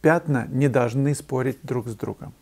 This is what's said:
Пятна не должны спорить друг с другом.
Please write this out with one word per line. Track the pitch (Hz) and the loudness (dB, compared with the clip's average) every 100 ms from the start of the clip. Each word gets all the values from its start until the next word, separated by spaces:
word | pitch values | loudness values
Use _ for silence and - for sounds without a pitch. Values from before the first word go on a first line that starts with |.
Пятна | 156 170 170 135 - | 4 2 2 -2 0
не | 127 143 | 0 2
должны | 131 120 120 139 143 | 4 0 0 0 -2
спорить | - 131 127 127 | -4 -2 -2 -4
друг | 135 123 117 | -4 -6 -4
с | 107 | -8
другом. | - 101 - - | -8 -8 -12 -16